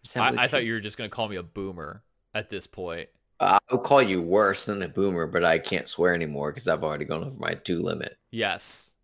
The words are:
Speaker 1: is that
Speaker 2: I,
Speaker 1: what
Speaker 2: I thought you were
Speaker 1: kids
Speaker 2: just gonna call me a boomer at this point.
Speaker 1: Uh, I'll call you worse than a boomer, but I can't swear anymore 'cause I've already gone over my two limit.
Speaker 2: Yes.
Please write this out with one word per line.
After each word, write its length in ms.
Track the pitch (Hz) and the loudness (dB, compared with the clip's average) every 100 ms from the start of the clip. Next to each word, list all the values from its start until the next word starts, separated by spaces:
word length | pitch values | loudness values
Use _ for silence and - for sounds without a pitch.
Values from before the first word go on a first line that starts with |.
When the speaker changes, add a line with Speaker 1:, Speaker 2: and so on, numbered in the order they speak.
| - | -6
Speaker 1:
is 80 | |
that 100 | 123 | 2
Speaker 2:
I, 60 | 120 | 2
Speaker 1:
what 80 | 123 | 4
Speaker 2:
I 80 | 127 | 2
thought 160 | 143 | 2
you 80 | 117 | 0
were 60 | 113 | -4
Speaker 1:
kids 80 | 104 | -6
Speaker 2:
just 120 | 101 | -10
gonna 120 | 110 | -10
call 180 | - 107 | -4 -4
me 80 | 95 | -4
a 80 | |
boomer 580 | 85 104 95 87 76 107 _ _ _ | -10 -8 -8 -8 -12 -14 _ _ _
at 160 | 107 104 | -8 -6
this 160 | 98 - | -10 -12
point. 440 | - 90 85 - _ _ _ | -10 -8 -8 -10 _ _ _
Speaker 1:
Uh, 160 | 95 98 _ | 4 4 _
I'll 80 | 127 | -2
call 240 | - 139 | 4 6
you 200 | 117 92 | 6 2
worse 460 | 85 98 101 98 - | 2 4 4 2 -4
than 140 | 101 | -4
a 40 | 90 | -4
boomer, 400 | - 98 87 80 | 0 0 0 0
but 160 | 85 | 2
I 160 | 85 82 | 4 4
can't 300 | - 90 64 | 2 -4 -4
swear 240 | - 87 | 2 2
anymore 400 | 87 80 71 73 | 2 -2 -4 -4
'cause 160 | 73 - | -2 0
I've 160 | 80 78 | 0 0
already 180 | 73 | -4
gone 220 | 76 78 - | -4 -6 -6
over 100 | - | -6
my 180 | 82 80 | -6 -4
two 260 | - 85 | -4 -2
limit. 340 | 92 - - - _ | -2 -4 -8 -12 _
Speaker 2:
Yes. 600 | 113 104 90 - - - _ | -4 -2 -2 -8 -12 -14 _